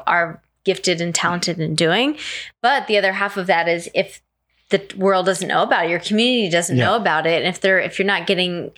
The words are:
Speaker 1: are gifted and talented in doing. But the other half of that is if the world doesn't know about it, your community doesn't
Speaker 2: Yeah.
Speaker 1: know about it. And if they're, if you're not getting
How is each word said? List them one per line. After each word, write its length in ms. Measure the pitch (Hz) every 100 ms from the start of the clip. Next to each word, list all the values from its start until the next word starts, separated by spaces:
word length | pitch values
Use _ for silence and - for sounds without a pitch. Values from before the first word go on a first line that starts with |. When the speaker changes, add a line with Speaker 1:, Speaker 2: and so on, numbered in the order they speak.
| -
Speaker 1:
are 340 | 175 165 160 _ _
gifted 380 | - 185 - 170
and 140 | 170 165
talented 440 | 170 175 180 170
in 140 | 160
doing. 420 | 156 160 190 277 302 - - - -
But 240 | 233 277 -
the 100 | 208
other 140 | 190
half 220 | 196 202 202
of 120 | 180
that 200 | 170 170
is 220 | 170 170 170
if 260 | 170 - _ _ _ _ _
the 140 | 196 - 190
world 300 | 190 190 180
doesn't 220 | 185 180
know 160 | -
about 220 | 220 233 165
it, 40 |
your 80 | 170
community 480 | - 214 240 247 196
doesn't 260 | 170 175 127
Speaker 2:
Yeah. 80 | 120
Speaker 1:
know 100 | 226
about 300 | 196 156 165
it. 140 | 165
And 80 | 156
if 120 | 180
they're, 180 | 196 185
if 180 | 175 -
you're 80 | 196
not 220 | 190 170
getting 420 | 185 180 175 -